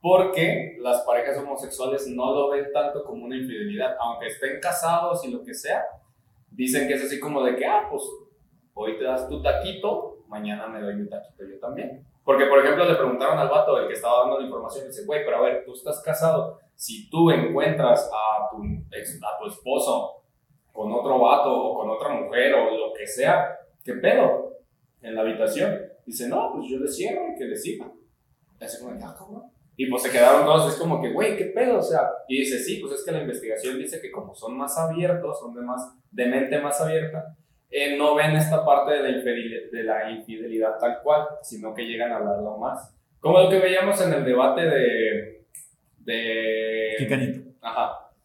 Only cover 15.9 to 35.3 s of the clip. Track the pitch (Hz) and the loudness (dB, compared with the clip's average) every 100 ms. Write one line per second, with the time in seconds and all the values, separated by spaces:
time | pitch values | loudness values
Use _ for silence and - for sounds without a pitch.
15.9 | 151 - 151 160 156 - - _ _ - | -6 -4 0 2 2 0 -8 _ _ -12
16.9 | 110 - 165 165 143 113 127 151 - 123 | -12 -6 4 6 6 2 2 2 2 4
17.9 | - - 107 110 110 107 110 104 104 - | 4 4 -2 0 0 -2 -6 -8 -8 -10
18.9 | 104 104 107 107 107 104 - 127 139 139 | -12 -12 -10 -10 -8 -10 -10 -2 0 2
19.9 | 123 - - _ _ _ _ _ - 107 | 0 -2 -10 _ _ _ _ _ -8 -4
20.9 | 120 123 131 120 - 135 120 123 - - | -2 2 6 6 6 4 2 0 -4 -4
21.9 | - - 117 - 120 139 - - - - | -4 -4 -4 -2 2 4 4 2 0 -4
22.9 | - 107 117 143 - - - - _ - | -6 -10 -2 2 4 2 -6 -16 _ -10
23.9 | 127 185 247 226 - - - _ _ _ | 0 4 6 4 2 -4 -12 _ _ _
24.9 | _ 113 110 113 110 110 131 202 - - | _ -10 -2 -2 0 -2 0 0 -2 -8
25.9 | - - 113 123 196 - 147 135 131 147 | -18 -14 -8 -4 -2 -2 -4 -6 -4 -4
26.9 | - 196 117 113 - 123 104 170 - - | -2 -4 -4 -6 -8 -8 -8 -8 -8 -12
27.9 | - _ _ _ _ _ _ - - 123 | -18 _ _ _ _ _ _ -14 -14 -14
28.9 | 151 151 156 190 - - _ _ - 131 | -14 -14 -18 -18 -20 -20 _ _ -6 -4
29.9 | 123 127 123 131 147 147 160 - - 165 | -2 0 8 8 8 8 6 4 0 -2
30.9 | 160 - 147 214 - - 226 254 220 - | -2 -2 0 0 0 -2 0 2 2 2
31.9 | 160 - - - 131 123 123 117 101 - | 2 0 -2 -4 -2 0 -2 -4 -6 -6
32.9 | - - - - 120 113 110 127 131 - | -8 -4 -4 -4 -8 -6 -6 -4 -6 -8
33.9 | - - - - - - 127 147 160 165 | -10 -10 -12 -14 -14 -12 -8 -6 -2 -2
34.9 | 160 139 135 - | 0 0 0 -2